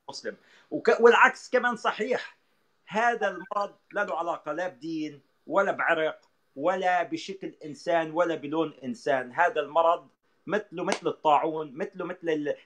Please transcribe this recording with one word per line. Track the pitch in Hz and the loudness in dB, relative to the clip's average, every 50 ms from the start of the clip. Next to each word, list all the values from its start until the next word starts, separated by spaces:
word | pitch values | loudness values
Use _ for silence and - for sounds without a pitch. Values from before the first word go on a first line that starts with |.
| _ - | _ -16
المسلم. | - - - 110 101 - _ _ - - _ _ | -16 -10 -10 -10 -10 -10 _ _ -20 -20 _ _
وك-، | - 139 - 220 - - | -8 0 2 2 6 8
والعكس | 226 240 220 190 240 254 - - - - | 8 8 10 10 8 6 4 0 -4 -2
كمان | - 247 233 247 233 | 0 0 0 0 -2
صحيح. | - - 220 - - 220 254 220 - - - - _ _ _ _ _ _ _ _ _ _ | -2 -2 -4 -2 -2 -2 -2 -2 -4 -4 -10 -16 _ _ _ _ _ _ _ _ _ _
هذا | - 175 214 233 240 233 233 214 196 | -6 -2 0 2 2 0 0 -2 -4
المرض | 185 170 180 - - 208 202 196 - _ _ - | -4 -6 -10 -6 -4 -4 -4 -4 -8 _ _ -8
لا | 156 196 208 | -6 -4 -4
له | 190 175 156 | -2 -4 -4
علاقة | 170 170 156 143 - 156 | -4 -4 -6 -6 -6 -8
لا | 151 165 180 180 | -6 -6 -6 -6
بدين | 160 123 139 165 160 156 151 151 143 143 _ _ _ _ _ | -8 -10 -10 -8 -6 -6 -6 -8 -10 -14 _ _ _ _ _
ولا | - 156 190 196 185 | -2 0 2 2 2
بعرق | 160 - 131 143 170 160 156 151 - - _ _ _ _ _ _ _ | 0 0 0 0 2 2 0 -2 -2 -6 _ _ _ _ _ _ _
ولا | 135 147 175 190 185 185 180 180 175 | -2 -2 0 0 0 0 2 2 2
بشكل | 165 135 160 160 - - 190 - 180 160 - _ - | 0 -2 -6 -8 -8 -10 -12 -12 -12 -14 -14 _ -14
إنسان | 151 143 - - 170 170 165 160 156 | -16 -14 -8 -2 0 0 0 0 0
ولا | 156 165 175 170 160 | 0 0 0 0 -2
بلون | 139 135 143 151 160 160 156 143 - 135 | -4 -6 -4 -2 -2 -2 -2 -6 -8 -10
إنسان. | 127 117 - - 147 139 131 123 123 | -10 -10 -4 -2 0 0 0 -2 -2
هذا | 120 147 175 175 - 156 | 0 2 2 2 2 -2
المرض | 143 135 151 165 165 165 175 170 147 127 _ _ _ _ _ _ _ | -4 0 2 4 4 4 4 2 -2 -10 _ _ _ _ _ _ _
مثله | 156 190 214 - - 165 180 170 | -4 -4 -4 -4 -6 -8 -6 -4
مثل | 185 202 - 170 | -4 -4 -2 -2
الطاعون، | 151 - - - 156 147 139 156 165 156 160 156 147 123 | -4 -4 0 2 4 4 4 2 0 -4 -4 -8 -8 -8
مثله | 151 196 196 - 180 175 | -10 -10 -10 -8 -10 -10
مثل | 170 180 - 170 165 | -10 -10 -6 -4 -4
ال-، | 156 151 147 143 131 - - | -2 -2 -2 -4 -6 -6 -10